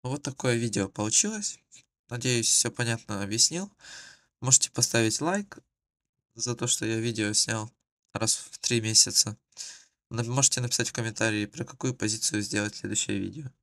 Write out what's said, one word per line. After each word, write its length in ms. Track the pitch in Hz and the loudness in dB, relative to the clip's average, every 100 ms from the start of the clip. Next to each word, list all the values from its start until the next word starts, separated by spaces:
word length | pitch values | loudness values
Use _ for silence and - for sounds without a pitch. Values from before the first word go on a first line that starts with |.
Вот 180 | 127 143 | -4 -4
такое 340 | - 135 131 120 | -6 -2 2 2
видео 320 | 117 104 95 | 2 0 -2
получилось. 680 | - 107 - 208 214 208 - _ - _ _ _ | -2 2 2 2 -2 -8 -10 _ -20 _ _ _
Надеюсь, 380 | 123 123 120 110 | -2 2 2 4
все 220 | - - | 4 2
понятно 520 | - 117 113 - 104 | 0 -2 -2 -4 -6
объяснил. 500 | 101 113 - 165 202 _ - - - - _ _ | -2 2 2 2 -6 _ -20 -18 -18 -20 _ _
Можете 300 | 123 127 - | 4 4 4
поставить 500 | - - 117 113 - | -2 0 2 2 0
лайк 360 | 156 202 202 - _ _ _ _ _ _ _ | -2 -2 -6 -16 _ _ _ _ _ _ _
за 200 | 113 113 120 | -8 -6 -4
то, 100 | 120 | -2
что 200 | - 113 | 0 0
я 120 | 113 | 0
видео 340 | 117 107 104 | -2 0 0
снял 380 | 107 - 113 110 _ _ _ _ | 2 0 -2 -6 _ _ _ _
раз 240 | - 113 - | -4 0 -2
в 220 | - - | -4 -6
три 220 | - 120 | 0 0
месяца. 560 | 110 110 - - - 113 _ - - - _ _ _ | 4 4 6 4 0 -4 _ -16 -16 -16 _ _ _
На-, 140 | 113 | -6
можете 360 | 117 127 131 - | -2 2 2 2
написать 300 | 123 - 110 | -2 -2 -2
в 20 | |
комментарии, 540 | - 113 107 110 107 101 | -2 -4 0 0 2 -2
про 180 | - | -6
какую 300 | - - 131 | -10 -4 -4
позицию 480 | 127 107 110 - 104 | -2 -2 0 -2 -2
сделать 340 | 101 104 104 - | -2 -2 -2 -4
следующее 420 | 101 104 - 101 | -4 -2 -2 -2
видео. 320 | 98 135 131 _ | -4 -8 -14 _